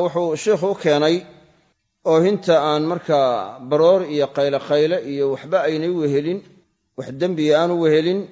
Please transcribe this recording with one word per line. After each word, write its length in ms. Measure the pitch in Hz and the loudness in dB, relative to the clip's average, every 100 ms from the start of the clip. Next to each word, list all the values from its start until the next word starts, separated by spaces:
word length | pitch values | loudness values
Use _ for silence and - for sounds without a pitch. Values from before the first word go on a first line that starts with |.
wuxuu 360 | 175 160 170 151 | 0 -2 -4 -4
sheikhu 300 | 214 190 185 | -2 0 -2
u 60 | |
keenay 420 | 196 165 147 156 175 180 - _ _ _ _ _ _ | -2 0 2 2 0 -4 -20 _ _ _ _ _ _
oo 140 | 180 160 | 0 2
hinta 340 | 185 208 - 160 | 2 0 2 2
aan 220 | 151 151 | 2 0
markaa 760 | 156 170 - 147 131 117 95 127 | -2 -4 0 2 2 0 -6 -12
baroor 400 | 127 147 165 190 | -4 2 4 4
iyo 220 | 165 147 135 | 0 -2 -2
qayle 320 | - 139 135 | 0 -2 -2
qayle 360 | - 147 156 180 120 | 0 0 2 0 -4
iyo 160 | 143 139 | -4 -2
waxba 280 | 131 147 180 | -4 -2 -2
aynay 240 | 151 156 165 | 0 -2 -4
wehelin, 500 | 175 147 139 151 196 - _ _ _ _ - | -2 -2 -2 -2 -8 -10 _ _ _ _ -14
wax 100 | 113 | -14
dembiya 420 | 135 175 165 151 151 | -4 -4 0 2 2
aan 140 | 170 | 2
u 60 | 175 | 2
wehelin, 400 | 160 156 165 196 - | 2 4 2 -2 -6